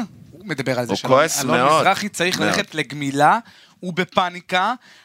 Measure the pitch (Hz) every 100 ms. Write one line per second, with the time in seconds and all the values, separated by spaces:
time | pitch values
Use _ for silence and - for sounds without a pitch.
0 | 220 - - - 208 143 135 123 120 104
1 | 131 135 156 147 135 - 135 156 143 196
2 | 202 - 175 180 202 185 196 151 135 147
3 | 139 139 151 214 - - - _ 185 170
4 | 180 - 180 175 - 185 196 247 - -